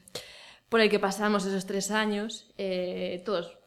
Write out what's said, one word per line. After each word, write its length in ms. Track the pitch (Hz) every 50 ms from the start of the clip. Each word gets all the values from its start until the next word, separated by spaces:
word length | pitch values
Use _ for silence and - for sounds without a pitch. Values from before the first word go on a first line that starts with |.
| _ - - - - - - - - - - - _
por 140 | _ 226 226
el 80 | 214 208
que 100 | 208 202
pasamos 460 | 208 190 190 214 208 214 208 202 185
esos 200 | 196 196 190 185
tres 240 | 208 196 196 190 -
años, 600 | 214 214 214 214 208 202 208 226 - - - - _
eh, 640 | - 196 190 180 180 180 180 185 185 180 175 180 175 -
todos 320 | 226 196 170 170 170 - - _